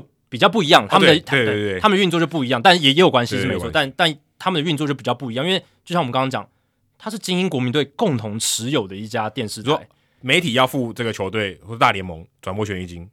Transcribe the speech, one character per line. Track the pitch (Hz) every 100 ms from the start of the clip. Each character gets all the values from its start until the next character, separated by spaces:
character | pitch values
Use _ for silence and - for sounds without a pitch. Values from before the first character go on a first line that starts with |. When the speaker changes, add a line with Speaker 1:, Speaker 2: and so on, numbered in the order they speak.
| - _ _
Speaker 1:
比 | 117
较 | 180
不 | 220
一 | 151
样， | 160
Speaker 2:
哦， | 104
Speaker 1:
他 | 190
们 | 170
的， | 156
Speaker 2:
对， | - 135
对， | 110
对， | 104 104
对。 | 92
Speaker 1:
他 | 214
们 | 196
的 |
运 | 185
作 | 165
就 | 165
不 | 165
一 | 123
样， | 123
但 | 185 175
也， | 139
也 | 143
有 | 180
关 | 131 120
系， |
Speaker 2:
对， | 101
Speaker 1:
是 | 95
没 | 92
错。 | 82
Speaker 2:
有 |
关 | 160 135
系。 | 127
Speaker 1:
但， | 170
但 | 143 _ -
他 | 185
们 | 175
的 | 160
运 | 147
作 | 147
就 |
比 | 143
较 | 123
不 | 120 131
一 |
样， | 117
因 | 156
为 | - - _
就 | -
像 | 175
我 | 131
们 |
刚 | 123
刚 | 131
讲， | 120 101 _ _ _ _ _
他 | 220
是 | 202
精 | - 180
英 | 185
国 | 135
民 | 123
队 | 143
共 | 139 - 214 120
同 | 107 110
持 | - - 117
有 | 143 95
的 | 98
一 | 110
家 | 113 107
电 | 127 107
视 | 113
台。 | 110
Speaker 2:
你 | 156
说 | - _ _ _
媒 | 127 160
体 | 170
要 | 117 131
付 | 143 117
这 | 104
个 | 113
球 | 104 95
队 | 110 101 82
或 | 101
者 | 117
大 | 127
联 | 98
盟 | 92 80 - _
转 | -
播 | 98 107
权 | 92
利 | 90
金， | 87 87